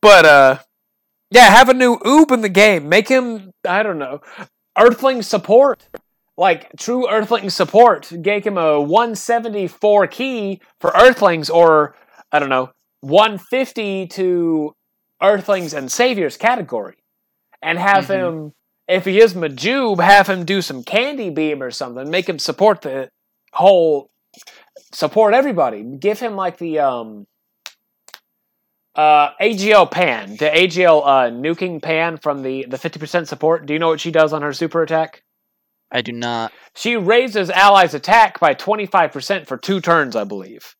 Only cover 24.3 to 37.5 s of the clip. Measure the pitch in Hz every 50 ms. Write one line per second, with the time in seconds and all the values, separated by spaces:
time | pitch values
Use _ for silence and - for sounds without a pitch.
24.3 | _ _ - - _ _ _ _ _ - _ _ - - - 147 - 208 220 208
25.3 | 208 254 269 285 226 170 147 123 107 104 107 120 135 139 139 202 214 208 254 233
26.3 | 208 196 190 180 175 _ 170 170 160 151 143 135 127 120 117 110 107 104 101 _
27.3 | _ _ _ _ _ _ _ - _ _ _ _ _ _ _ _ - _ _ _
28.3 | _ _ _ _ _ _ _ _ _ _ _ _ _ - 151 151 151 151 147 139
29.3 | - _ 190 214 233 190 196 214 214 208 175 - - 175 185 156 123 110 104 98
30.3 | 104 107 151 151 151 165 180 190 156 180 180 170 160 151 143 139 135 135 127 120
31.3 | 117 120 135 156 170 165 185 185 170 151 - - 160 160 165 170 165 147 - 151
32.3 | 147 139 135 131 131 135 131 123 131 131 - 170 - 147 151 151 - 175 165 143
33.3 | - 135 - 156 165 165 151 143 147 156 165 165 160 151 - 170 156 160 156 151
34.3 | 151 156 143 147 135 - 170 160 - 170 160 156 160 160 160 - _ _ _ _
35.3 | _ _ _ _ _ _ _ _ _ _ _ _ - 127 120 123 120 117 120 120
36.3 | 120 117 113 110 _ _ _ _ _ - - 220 240 226 190 175 220 240 254 254
37.3 | 202 214 190 165